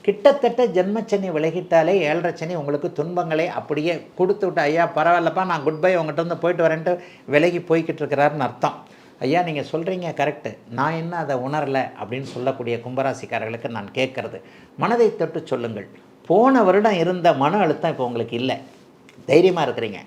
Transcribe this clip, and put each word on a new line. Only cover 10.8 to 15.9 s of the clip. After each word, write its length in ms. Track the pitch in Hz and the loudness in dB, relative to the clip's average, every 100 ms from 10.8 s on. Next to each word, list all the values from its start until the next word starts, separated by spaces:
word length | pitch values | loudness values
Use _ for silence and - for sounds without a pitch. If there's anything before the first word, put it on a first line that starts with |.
| 147 | -2
என்ன 220 | 160 165 | -2 -6
அதை 220 | 175 143 131 | -6 -4 -4
உணரல?" 420 | 131 151 139 135 120 | -2 -4 -2 -2 -4
அப்படின்னு 340 | - 104 127 135 | -8 -10 -8 -8
சொல்லக்கூடிய 420 | 123 131 131 120 117 | -4 -4 -4 -4 -6
கும்பராசிக்காரர்களுக்கு 920 | 123 127 135 120 - 117 110 117 123 | -4 -4 -4 -4 -6 -6 -6 -8 -8
நான் 200 | 113 101 | -8 -8
கேட்கறது, 480 | 131 131 127 110 95 - - - - | -4 -4 -4 -10 -12 -18 -20 -20 -4
மனதை 320 | 170 240 214 | -2 2 2
தொட்டு 260 | - 165 165 | 2 -4 -6
சொல்லுங்கள். 440 | - 123 117 104 95 | -6 -4 -4 -8 -14